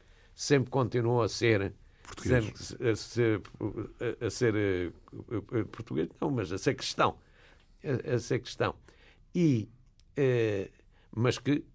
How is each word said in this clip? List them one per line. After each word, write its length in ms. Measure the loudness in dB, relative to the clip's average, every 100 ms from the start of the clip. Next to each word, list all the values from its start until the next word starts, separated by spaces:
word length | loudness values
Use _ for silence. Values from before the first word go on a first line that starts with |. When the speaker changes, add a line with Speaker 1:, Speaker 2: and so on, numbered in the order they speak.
| -20 -20 -20
Speaker 1:
sempre 360 | -10 2 2 4
continuou 520 | 0 2 2 2 2
a 60 | 2
ser 440 | 2 4 4 2 -6 -20 _
Speaker 2:
Português. 420 | -18 -8 2 2
Speaker 1:
sempre 460 | 2 -8 -14 -2 0
a 60 | 0
ser, 460 | -2 0 2 2 -4 -8 -6 -6 -10 -6 -6 -4
a, 60 | -4
a 40 |
ser, 240 | 2 2
eh, 380 | 4 2 0 -4 -8 -18 -18 -8
eh, 320 | -8 -4 -4
português, 440 | -4 -10 -6 -4 -4 -4
não, 100 | -4
mas 220 | -2 -4
a 60 | -2
ser 160 | -2
cristão. 420 | -2 -6 0 0 0 _ -20 -20 -20 _ _
A, 320 | -4 -4 -2
a 40 | -4
ser 220 | -2 -4
cristão. 340 | -4 -2 -2 -2 -16 -20 -20 -20 -6
E, 340 | 2 4 4 -2 -14 _ _ -10 0
eh, 540 | 2 2 0 -2 -6 -12 _ _ _ 0
mas 220 | 0 0
que 260 | 0 0 -2